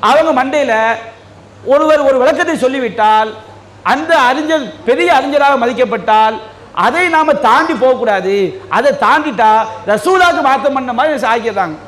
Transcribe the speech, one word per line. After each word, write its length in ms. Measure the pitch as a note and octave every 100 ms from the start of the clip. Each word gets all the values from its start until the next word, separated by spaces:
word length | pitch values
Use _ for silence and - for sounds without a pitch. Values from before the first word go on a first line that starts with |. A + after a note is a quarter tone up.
அவங்க 440 | - C#4+ D#4+ C4
மண்டையில 520 | C4+ D4+ C4+ A3 A3 A3+ - - - - - -
ஒருவர் 360 | G3 C#4 D#4 D4+
ஒரு 180 | C#4 C4
விளக்கத்தை 380 | B3+ D#4 E4+ D4+
சொல்லிவிட்டால், 760 | B3+ C4+ A#3+ F#3 G#3+ G#3+ A3 - - - - -
அந்த 360 | - B3+ D#4+ D#4+
அறிஞர் 680 | B3 C4+ D#4 D#4+ B3 -
பெரிய 300 | - C#4+ F4
அறிஞராக 520 | D4 C#4+ C#4+ C#4 C#4 A#3+
மதிக்கப்பட்டால், 760 | B3 B3 A3 F3+ G#3+ A3 A3+ - - -
அதை 360 | - G3+ D4+ F4+
நாம 240 | D#4+ D#4
தாண்டி 420 | D4 A3 B3+ D#4+
போகக்கூடாது. 840 | C4+ B3+ B3+ A3+ G3 F#3 G3+ F#3 - -
அதை 240 | G3 C4+
தாண்டிட்டா 680 | - G#3+ D4 D4+ A3 A3 A3 A3 - -
ரசூலாக்கு 560 | G#3 B3+ F#4+ F4 E4+
மாத்தம் 300 | C#4 C4+ C4+
பண்ண 200 | C4 B3+
மாதிரி 340 | A#3 D4+ C#4+ A#3
ஆக்கிடுறாங்க. 480 | A#3 A3+ G3 F3+ D3+